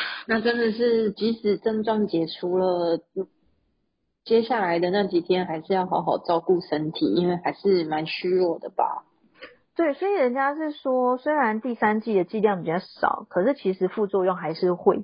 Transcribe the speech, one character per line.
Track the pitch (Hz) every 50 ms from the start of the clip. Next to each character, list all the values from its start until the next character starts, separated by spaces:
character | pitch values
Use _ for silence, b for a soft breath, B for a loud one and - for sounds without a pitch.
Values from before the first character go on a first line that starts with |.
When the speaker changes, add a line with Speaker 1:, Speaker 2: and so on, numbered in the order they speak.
| B B B B B
Speaker 1:
那 | - 226 226
真 | 214 240 233
的 | 240 233 226
是， | 214 226 240 240 226 226 226 208 -
即 | - 208 226 226
使 | - - 208 196
症 | 190 - 226 220 220
状 | 214 226 220 214 208
解 | 190 - 165 165
除 | 156 - - - 180 180 185
了， | 185 185 180 175 170 170 165 165 - _ _ 196 190 - _ _ _ _ _ _ _ _ _ _ _ _ _ _ _ _ _ _ _
接 | - 226 226
下 | 226 - 254 220
来 | 190 175 170 175
的 | 175 180
那 | 185 208 202
几 | 190 185 170
天 | 165 - 185 185 180
还 | 170 160 156
是 | 156 - 196
要 | 185 180
好 | 175 160 165
好 | 175 160 127
照 | 180 - - 170 165
顾 | 165 - 185 175
身 | - - 160 151 156 156 165
体， | - 160 95 101
因 | 165 175
为 | 180 175
还 | 175 - 143
是 | 147 - - 202 190 175 160
蛮 | 156 156 156 160
虚 | 160 - - - 180
弱 | 185 185 185 170 160
的 | - - -
吧。 | - - - - - - - _ _ _ _ _ B B B B B B B _ _
Speaker 2:
对， | - 339 302 277
所 | - 370
以 | 392 403
人 | 370 262 247 240
家 | 269 269 277 294
是 | 311 320 302
说， | 294 - - 277 254 254 247 247 254
虽 | 254 - 294 302
然 | 302 254 220 214 220
第 | - 254 233
三 | - 233 214 214 220
剂 | - 233 214
的 | 180 170
剂 | - - 220
量 | 196 214 202 180
比 | 160
较 | 160 160 185
少， | - - - - - - - - -
可 | - - 180 185
是 | 262 285
其 | - - 190 190
实 | - 185 180
副 | - 220 208
作 | 196 - 196 180
用 | 190 180
还 | 175 175 156 165
是 | - 190 180
会 | 175 175 - 202 - -